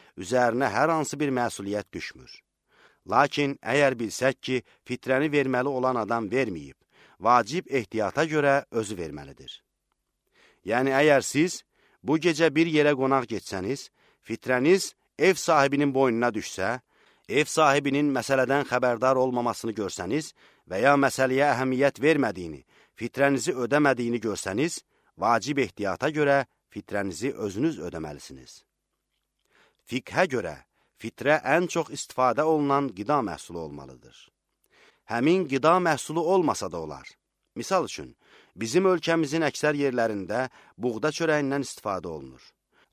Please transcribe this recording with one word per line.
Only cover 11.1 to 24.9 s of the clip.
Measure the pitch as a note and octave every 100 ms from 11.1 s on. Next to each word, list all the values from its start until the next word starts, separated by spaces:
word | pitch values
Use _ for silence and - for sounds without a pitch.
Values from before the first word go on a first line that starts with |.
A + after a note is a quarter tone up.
| C#3 -
siz | C#3 F3 - - _ _ _
bu | - D#3
gecə | E3+ D3+ E3
bir | C#3+ E3
yerə | D3+ D3
qonaq | C#3 C3+ C3+ A#2+
getsəniz, | G#2+ - G2 F#2+ C#3 - _ _ _
fitrəniz | - A#2 A#2+ B2+ C#3 F#3+ - - _ -
ev | E3
sahibinin | F3 - D#3 C#3 C#3 D3
boynuna | C3+ C3+ A2+ A#2+
düşsə, | G#2+ - - F#2+ B2 _ _ _ _ -
ev | B2+ D3+
sahibinin | - D3+ C#3+ C#3+ C#3 D3
məsələdən | C3 A2 C3+ B2+ C#3 C#3
xəbərdar | B2 B2 A#2 B2+ C3
olmamasını | B2+ B2 A#2+ G#2+ A#2 G#2+
görsəniz | F#2+ - F2+ C#3+ D#3 - _ _ -
və | F#2
ya | C3 C#3+
məsələyə | C3+ - C3 C3 D3
əhəmiyyət | B2 C3 B2+ C#3 -
vermədiyini, | C#3+ D#3 A#2+ F#2 E2+ C#2+ _ _ _ -
fitrənizi | A#2 - C#3 C3+ B2+
ödəmədiyini | B2+ A#2 D3 D3 B2+ A#2 A#2+
görsəniz, | A2 G2 G2 G2 E3 - _